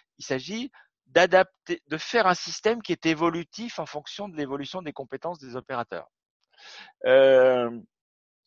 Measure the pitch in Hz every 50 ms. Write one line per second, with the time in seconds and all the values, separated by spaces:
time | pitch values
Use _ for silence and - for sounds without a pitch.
0 | _ _ _ - - - 135 131 131 160 208 233 254 - _ _ _ _ _ _
1 | _ 131 131 165 180 175 175 185 185 - _ _ _ - 175 - _ 143 156 160
2 | - - 247 233 202 185 175 - - 170 160 - - 214 233 233 - - 165 -
3 | - 160 160 151 170 170 165 170 165 _ - 208 233 233 - - 151 - - 147
4 | 147 - - - 208 196 165 151 143 131 139 143 139 - - 185 175 147 - -
5 | 131 - 135 135 - 170 180 151 135 127 117 131 - - 131 120 117 - 90 82
6 | - _ _ _ _ _ _ _ _ _ _ _ - - - - - - _ _
7 | - 127 131 135 135 135 135 127 127 131 127 123 120 117 120 117 - _ _ _
8 | _ _ _ _ _ _ _ _ _